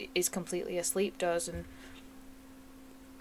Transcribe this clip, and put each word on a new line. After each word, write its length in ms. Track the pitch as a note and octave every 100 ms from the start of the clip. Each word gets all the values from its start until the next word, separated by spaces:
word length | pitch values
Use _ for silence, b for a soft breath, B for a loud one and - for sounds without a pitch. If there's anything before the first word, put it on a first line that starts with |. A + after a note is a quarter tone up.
| - F3
is 140 | F3
completely 500 | F#3 E3 F3+ - F3+
asleep 400 | E3+ - G3+ -
does, 280 | F3 E3+ E3+
and 180 | E3+ - b b b - - - - - - - - - - - -